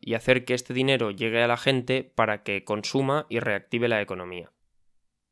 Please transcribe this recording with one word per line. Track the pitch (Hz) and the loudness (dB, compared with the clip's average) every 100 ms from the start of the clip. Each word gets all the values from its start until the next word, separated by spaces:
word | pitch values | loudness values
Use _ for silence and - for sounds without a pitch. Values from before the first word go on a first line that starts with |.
y | - 113 | -4 -2
hacer | - 127 | 2 2
que | 123 | 2
este | 123 - | -4 -2
dinero | 123 131 135 107 | 0 2 2 0
llegue | 95 113 113 | -2 -2 2
a | 120 | 2
la | 120 | 2
gente | - 131 127 131 | 2 0 0 -2
para | 127 - 110 107 | -2 0 0 0
que | - 101 - | -4 -6 -2
consuma | 107 104 135 135 143 147 | -4 0 0 2 0 -2
y | 117 | -2
reactive | 117 101 - 117 120 | 0 -2 -2 -2 2
la | 110 | 0
economía. | 101 92 90 90 82 _ _ _ _ _ _ _ _ | -2 -6 -8 -10 -14 _ _ _ _ _ _ _ _